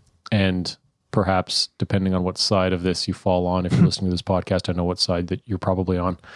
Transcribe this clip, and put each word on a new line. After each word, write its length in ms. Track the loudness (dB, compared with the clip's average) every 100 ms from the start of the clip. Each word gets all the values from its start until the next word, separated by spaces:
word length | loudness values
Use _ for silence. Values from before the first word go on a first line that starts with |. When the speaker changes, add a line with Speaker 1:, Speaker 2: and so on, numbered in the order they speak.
| _ _ -2
Speaker 1:
and 440 | 2 2 0 -4 -10 _ _ _
perhaps, 580 | 0 2 2 0 -4 -4 -6
depending 360 | -2 0 0
on 80 | 0
what 160 | -2 -2
side 340 | 0 2 2
of 100 | 0
this 260 | 0 -2 -4
you 60 |
fall 300 | -4 0 0 2
on, 200 | 0 2
if 60 |
you're 100 | 4
Speaker 2:
<laughs> 20 |
Speaker 1:
listening 260 | 4 2 -2
to 40 |
this 80 | -2
podcast, 460 | -2 -2 0 -2 -2
I 40 |
know 100 | -2
what 160 | -2 -2
side 260 | -2 -2 -2
that 160 | -6
you're 140 | -6 -4
probably 400 | -2 0 0 0
on, 200 | -2 -4 -12